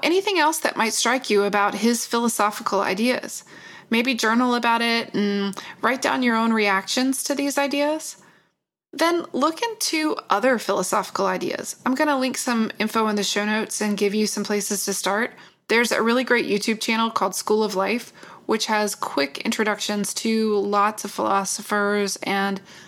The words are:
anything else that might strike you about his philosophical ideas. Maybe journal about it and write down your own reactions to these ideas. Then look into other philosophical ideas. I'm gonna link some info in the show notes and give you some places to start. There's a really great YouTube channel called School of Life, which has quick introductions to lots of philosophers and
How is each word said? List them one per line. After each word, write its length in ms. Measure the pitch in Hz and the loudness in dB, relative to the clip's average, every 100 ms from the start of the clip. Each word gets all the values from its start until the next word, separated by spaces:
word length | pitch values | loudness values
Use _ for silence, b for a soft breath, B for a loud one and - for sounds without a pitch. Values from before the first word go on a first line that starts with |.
anything 360 | - 370 392 359 | 2 2 2 2
else 200 | 302 311 | 2 2
that 180 | - - | -2 0
might 160 | 220 | 0
strike 380 | - 233 254 - | 0 0 0 2
you 140 | 208 | 2
about 300 | 202 202 202 | 4 2 0
his 300 | 196 233 233 | 2 0 0
philosophical 760 | - 233 233 - 208 214 226 196 | 0 0 0 2 0 0 -2 0
ideas. 640 | - 190 240 247 - - B B B B B | 0 0 0 0 -6 -12 B B B B B
Maybe 240 | 226 247 | 0 2
journal 420 | 233 220 233 254 240 | 0 2 2 2 2
about 260 | 233 233 | 2 2
it 320 | 233 233 - | 2 0 -2
and 420 | 196 202 202 196 190 B B | -2 0 0 -2 -6 B B
write 200 | 220 262 | 0 2
down 220 | 277 269 | 0 2
your 100 | 247 | 2
own 180 | 226 226 | 2 2
reactions 680 | 220 208 190 190 - 262 262 | 2 4 2 0 0 0 0
to 100 | - 277 | -2 -2
these 220 | 285 277 | 0 0
ideas. 580 | 277 285 294 311 - - b b b _ _ _ _ | 0 0 0 -2 -6 -16 b b b _ _ _ _
Then 320 | 285 330 349 - | 0 2 2 -2
look 300 | - 302 320 | 0 0 0
into 540 | 466 440 - 311 311 - - | -6 -4 -2 0 0 -2 0
other 300 | 202 247 226 | 2 4 2
philosophical 680 | - 196 185 214 185 - 190 | 0 -2 0 -2 -2 -2 -2
ideas. 500 | 185 - - - - 240 | 0 -4 -4 -8 -6 -2
I'm 80 | |
gonna 240 | 262 302 277 | 2 2 2
link 180 | 262 247 | 0 -2
some 360 | - 233 220 - | -2 0 0 -2
info 260 | 220 226 220 | -2 0 0
in 80 | |
the 80 | 208 | 0
show 220 | 190 202 | 0 0
notes 360 | 208 214 214 - | 0 0 -2 -2
and 160 | 214 202 | -2 0
give 180 | 202 | 0
you 120 | 214 208 | 2 0
some 160 | 214 | -2
places 420 | 202 208 196 202 | -2 -2 -2 -4
to 100 | - | -4
start. 380 | 190 185 202 240 - B B - | -2 -2 -2 -2 -8 B B 0
There's 240 | 226 240 | 2 2
a 100 | - | 2
really 220 | 226 240 | 2 2
great 220 | 247 240 - | 2 0 2
YouTube 340 | 202 233 220 | 0 0 -2
channel 300 | - 220 226 | 0 0 0
called 260 | 226 196 - | 0 -2 -2
School 260 | - 214 | 0 2
of 140 | 214 185 | 2 0
Life, 360 | 190 233 - B B B - | -2 -2 -6 B B B -4
which 200 | 220 - | -2 0
has 300 | 214 208 - | 0 0 -2
quick 420 | - - 277 - | -4 -2 -2 -2
introductions 760 | 233 226 214 202 - 208 196 | -4 0 0 0 -2 -2 -4
to 420 | - 226 220 220 208 | -2 0 2 2 2
lots 460 | 202 202 208 208 | 2 2 2 0
of 80 | 202 | -8
philosophers 1040 | - 214 196 190 - 208 208 202 208 202 - | -2 0 0 0 -6 -2 0 2 0 0 -2
and 380 | - 196 196 196 B B | -2 0 0 -4 B B